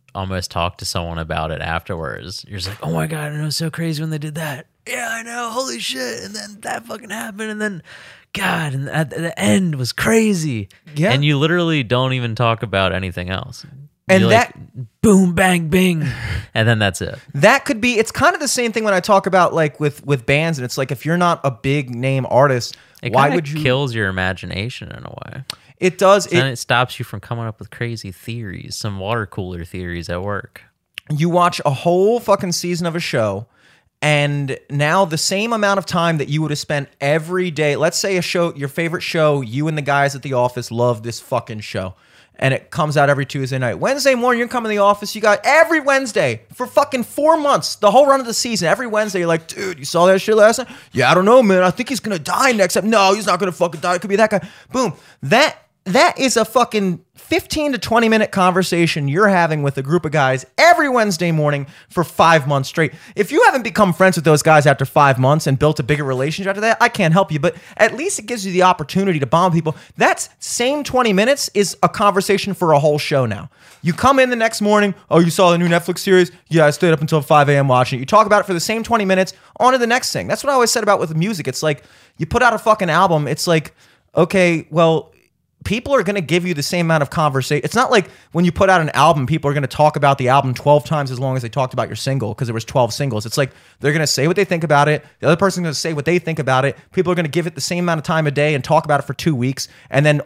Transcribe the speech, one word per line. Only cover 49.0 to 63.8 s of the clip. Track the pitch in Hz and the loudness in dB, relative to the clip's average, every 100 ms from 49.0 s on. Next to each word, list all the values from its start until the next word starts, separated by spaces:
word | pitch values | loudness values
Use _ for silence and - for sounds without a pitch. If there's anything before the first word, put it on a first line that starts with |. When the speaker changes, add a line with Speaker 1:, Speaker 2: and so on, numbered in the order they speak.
| 214 190 | -2 -2
Speaker 2:
you're | 170 | 0
like, | 165 - | 0 -2
"Dude, | - 196 165 | -10 -8 -8
you | 135 | -4
saw | 170 180 | 2 4
that | 190 | 4
shit | 202 220 | 2 6
last | 214 226 | 6 4
night?" | - - - | -6 -14 -8
"Yeah, | 117 123 | 0 4
I | |
don't | 165 190 | 4 6
know, | 254 | 6
man. | 220 185 | 6 4
I | 185 | 2
think | - 247 | 0 -4
he's | 254 | -6
gonna | 220 196 | -6 -6
die | 233 - 269 | -4 0 2
next | 226 185 214 | 2 0 0
time." | 190 | 2
"No, | 220 196 | 4 4
he's | 202 202 | 2 0
not | 180 | -2
gonna | 190 | -2
fucking | 165 170 160 | -2 -4 -2
die. | 175 180 | -4 -4
It | |
could | 202 | -2
be | 196 | 0
that | 220 | 2
guy." | 196 175 - - | 0 -6 -20 -8
Boom. | 160 185 - _ - | -4 -4 -6 _ -10
That, | 135 214 302 - _ _ - | 0 2 2 -2 _ _ -2
that | 196 339 - | 2 2 2
is | 262 226 | 0 0
a | 220 | 0
fucking | 254 233 220 196 170 _ | 0 0 0 -2 -4 _
fifteen | _ - 330 - 311 294 | _ -4 -4 -2 -4 -2
to | 247 | -4
twenty | - 226 226 | 0 2 4
minute | 220 208 | 2 0
conversation | 196 180 180 180 170 165 - 139 | 2 2 2 0 2 0 0 -2
you're | 151 208 | 2 4
having | 190 170 156 | 4 2 0
with | 143 139 | -2 -4
a | |
group | 135 170 | -2 -2
of | 160 | 0
guys | 151 135 131 - - | 0 2 0 -4 2
every | 311 349 294 | 4 6 4
Wednesday | 247 214 160 175 | 2 0 0 -2
morning | 160 147 143 135 - _ | 0 0 -2 -6 -16 _
for | - | -4
five | 165 - 165 165 135 | -2 2 4 4 2
months | 143 131 | -2 -2
straight. | - 156 - - - | -2 -2 -4 -14 -6
If | 202 | -2
you | 311 466 | 4 4
haven't | 285 | 4
become | 233 190 | -2 0